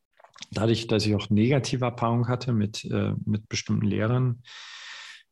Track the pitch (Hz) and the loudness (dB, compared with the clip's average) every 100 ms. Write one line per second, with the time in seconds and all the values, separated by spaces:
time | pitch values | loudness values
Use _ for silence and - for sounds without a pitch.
0 | _ _ - - - - 113 113 - 107 | _ _ -20 -20 -8 0 2 2 2 2
1 | 104 101 - 104 117 143 - 127 123 120 | 2 0 2 4 6 4 0 -2 -2 0
2 | 117 120 120 123 127 113 104 - - 107 | 0 2 2 0 0 0 0 -4 -4 0
3 | 101 101 107 107 - 110 - 107 104 101 | 0 -2 -2 -2 -2 -6 -2 0 2 0
4 | 110 127 127 120 - - - - - - | 2 2 0 -2 -10 -18 -18 -18 -16 -16
5 | - - _ | -18 -20 _